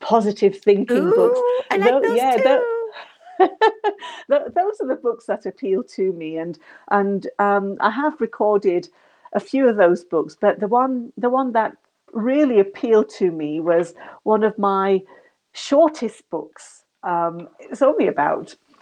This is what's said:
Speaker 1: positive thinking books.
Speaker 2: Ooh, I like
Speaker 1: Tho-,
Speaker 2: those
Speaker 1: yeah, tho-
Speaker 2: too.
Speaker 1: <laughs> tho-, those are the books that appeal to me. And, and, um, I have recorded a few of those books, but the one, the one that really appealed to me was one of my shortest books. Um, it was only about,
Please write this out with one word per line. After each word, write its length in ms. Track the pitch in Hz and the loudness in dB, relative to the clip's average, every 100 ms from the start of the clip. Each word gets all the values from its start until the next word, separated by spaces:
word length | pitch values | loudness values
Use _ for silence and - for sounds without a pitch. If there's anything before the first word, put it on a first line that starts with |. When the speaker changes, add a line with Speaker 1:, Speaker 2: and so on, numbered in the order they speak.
Speaker 1:
positive 580 | - 226 208 208 196 196 | 0 0 0 0 0 0
thinking 520 | 214 202 - 247 339 | 0 2 2 0 2
books. 280 | 453 466 508 | 2 2 2
Speaker 2:
Ooh, 240 | 494 494 - | 0 -2 -2
I 60 | - | 0
like 100 | - | 2
Speaker 1:
Tho-, 120 | - | 2
Speaker 2:
those 140 | - 233 | 2 2
Speaker 1:
yeah, 200 | 262 247 | 2 2
tho- 260 | 262 - 480 466 440 - - _ - - | 4 2 0 -4 -8 -12 -20 _ -6 0
Speaker 2:
too. 100 | 370 | 0
Speaker 1:
<laughs> 800 | - 440 440 415 403 - - - | 2 0 0 -6 -6 -12 -10 0
tho-, 240 | - - | 0 0
those 260 | 349 392 415 | -2 -2 -2
are 60 | 277 | -4
the 140 | - | -4
books 220 | 240 220 - | -4 -4 -6
that 200 | 208 190 | -6 -8
appeal 360 | - 214 190 - - | -6 -2 -2 -4 -4
to 160 | 190 | -4
me. 240 | 170 156 160 | -4 -8 -8
And, 220 | 170 165 - - - | -8 -12 -18 -14 -2
and, 360 | 202 196 196 190 - | 0 0 -2 -6 -2
um, 400 | 202 202 196 196 | 0 0 -2 -4
I 100 | 208 | -4
have 300 | 220 302 302 | -2 -4 -4
recorded 720 | 226 - 214 202 202 175 175 _ _ _ - | -6 -2 0 2 2 -2 -4 _ _ _ -8
a 80 | 202 | -6
few 260 | - 269 262 | -2 2 2
of 100 | 208 | 4
those 280 | 175 175 | 4 2
books, 320 | - 165 156 - | -2 -4 -4 -2
but 220 | 208 185 | 0 0
the 80 | 202 | 0
one, 440 | 240 262 254 233 - | 0 0 -4 -8 -6
the 140 | 247 | -2
one 220 | 254 262 | -2 0
that 220 | 226 214 - _ _ _ | -2 -2 -6 _ _ _
really 480 | 226 233 277 294 220 | -6 0 2 2 2
appealed 480 | 196 - 233 220 208 | 2 0 2 2 2
to 200 | - 185 | 0 -2
me 300 | 160 151 156 | -2 -6 -4
was 340 | 160 170 170 - - - | 0 0 0 -8 -20 -8
one 220 | - 214 | 0 2
of 140 | 214 202 | 0 0
my 440 | 196 196 196 190 190 - _ _ _ | 0 2 2 0 -2 -20 _ _ _
shortest 760 | - - 285 320 311 220 - - | -12 0 4 4 2 -10 -10 -12
books. 540 | 160 - - - _ _ _ | -12 -12 -20 -20 _ _ _
Um, 460 | 185 170 170 170 175 - | -6 -2 -4 -6 -14 -18
it 120 | - | -10
was 120 | 247 | 0
only 240 | 277 311 233 | 2 2 0
about, 480 | - 151 - - - _ _ | 0 -2 -2 -8 -20 _ _